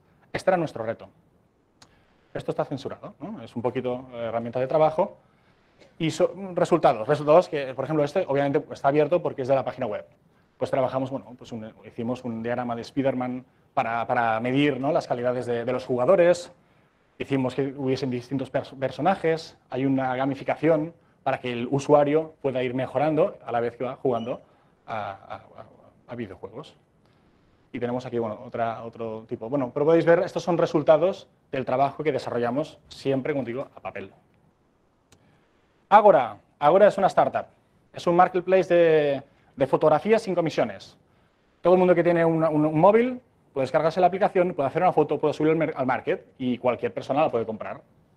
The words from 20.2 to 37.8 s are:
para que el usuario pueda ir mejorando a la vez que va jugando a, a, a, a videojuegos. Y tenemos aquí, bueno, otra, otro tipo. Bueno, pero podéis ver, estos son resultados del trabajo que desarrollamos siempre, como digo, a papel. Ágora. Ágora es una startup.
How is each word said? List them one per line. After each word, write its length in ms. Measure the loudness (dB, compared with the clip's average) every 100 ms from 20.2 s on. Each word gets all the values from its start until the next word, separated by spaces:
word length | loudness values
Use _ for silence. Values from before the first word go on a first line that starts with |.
| -4 -4 -4 0 2 2 -2 -12 _ _
para 160 | -6 -4
que 140 | -4
el 140 | -6 -2
usuario 640 | -2 4 4 4 0 -2 -6
pueda 200 | -4 -2
ir 120 | -2
mejorando 640 | -4 -4 -2 0 2 0 -2 -6
a 80 |
la 80 | -4
vez 160 | -4 -6
que 80 | -10
va 100 | -4
jugando 460 | -2 -2 -4 -10 _ _ _ _ -12
a, 240 | -10 -8
a, 240 | -12 -16 -18
a, 60 | -18 -20 -20 -20 -20 _ -16
a 80 | -12
videojuegos. 600 | -12 -12 -16 -16 -20 _ _ _ _ _ _ _ _ _ _
Y 80 | -8
tenemos 260 | -4 -4 -4
aquí, 100 | -4
bueno, 220 | -4 -6
otra, 400 | -10 -6 -4 -6
otro 420 | -10 -10 -10 -10 -10
tipo. 200 | -10 -6
Bueno, 220 | -4 -4
pero 140 | 0 2
podéis 200 | 4 6
ver, 140 | 4
estos 220 | 2 -4
son 160 | -2 0
resultados 720 | 2 2 4 4 4 -2 -10 _ _
del 120 | -6
trabajo 400 | -2 0 0 -2
que 80 | -2
desarrollamos 680 | -2 -2 -4 -2 -2 -6 -10 -20
siempre, 460 | -8 -2 -2 -2
como 120 | -4 -4
digo, 220 | -8 -10 -14
a 40 |
papel. 320 | -14 -12 -14 _ _ _ _ _ _ _ _ _ _ _ _ _ _ _ _ _ 4
Ágora. 480 | 6 8 6 4 -6 _ 0
Ágora 300 | 4 6 6
es 100 | 4
una 100 | 0
startup. 380 | 2 0 0 -8 _ _ _